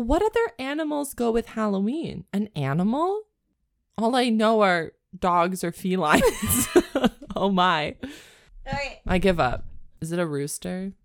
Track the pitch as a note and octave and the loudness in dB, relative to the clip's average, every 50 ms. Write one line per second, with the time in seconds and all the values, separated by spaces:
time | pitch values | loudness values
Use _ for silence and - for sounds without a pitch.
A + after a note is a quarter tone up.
0 | A#3+ A3+ C#4+ F4 G4+ A4 - A#4 A#4 - - - C4 C4+ C#4+ D4+ D#4+ D4+ D4+ D4 | 0 2 2 2 2 2 2 0 0 0 -2 -6 -6 -6 -4 -4 -4 -2 -2 -4
1 | C#4+ C#4 - - A#3+ A#3 A3+ A#3 A3+ - - A3+ A3 G#3+ G3 F#3+ G3 G#3+ C4+ E4 | -4 -6 -4 -2 -2 0 0 0 -2 -4 -4 -4 -2 0 0 0 0 0 -2 -2
2 | D4 - - - F3+ - - G3+ G#3+ - - D#3 C#3 C3+ C#3 E3 F3+ G#3 A#3 C#4+ | -6 -6 -8 -10 -10 -6 -4 -4 -4 -4 -4 -4 -2 0 0 0 0 0 0 0
3 | E4 F#4 G4+ G#4+ G#4+ - _ _ _ _ _ _ _ _ _ _ _ _ _ - | 0 0 -2 -4 -6 -10 _ _ _ _ _ _ _ _ _ _ _ _ _ -2
4 | A3 A3 B3+ C4 B3+ B3+ A3 A3 A3 A3 A3+ A3 G#3 F#3+ F3 E3+ D#3+ - - _ | 0 0 2 2 2 2 2 4 4 4 4 6 6 4 4 2 0 -4 -10 _
5 | _ _ - F3+ - F3+ F3 F3 E3+ F3+ F#3 F#3 - F3 E3+ - - F#3 F3+ F#3 | _ _ -8 -2 0 2 4 4 4 2 0 -2 -4 -6 -6 -4 -2 -2 0 0
6 | D#3+ D3+ D#3 - C5+ A#4 - - - - - B3 C4 - - F#4 - - - C4+ | 2 4 4 4 4 4 2 0 -2 -2 -2 -2 -2 2 2 2 2 2 0 0
7 | C4 A#3+ - - C#4+ - - - F3+ G3+ G3 F3+ F3+ F#3 F3 D#3 D3 - - - | 0 0 0 -4 -10 -10 -4 -2 0 2 2 4 4 4 2 2 0 -4 -6 -10
8 | - C#4 D4+ - - - - - _ _ - - - C4+ C4+ C#4 C#4+ C4 - - | -12 -14 -14 -16 -20 -20 -20 -20 _ _ -20 -16 -10 -6 -6 -4 -4 -6 -10 -10
9 | - - F3+ F#3 F3 F#3+ F#3 E3 C#3+ B2 A#2 - - - - - - - - - | -4 0 0 2 4 2 2 2 2 0 0 -2 -6 -10 -12 -14 -16 -18 -14 -12
10 | E3 D#3+ E3+ F3 F3 D#3+ D3 C#3 C#3+ D3 - - - F3+ F#3 F#3 F#3+ G3 F#3+ _ | -8 -6 -4 -2 -2 -2 -2 -4 -4 -6 -6 -8 -8 -8 -8 -6 -8 -10 -12 _
11 | _ | _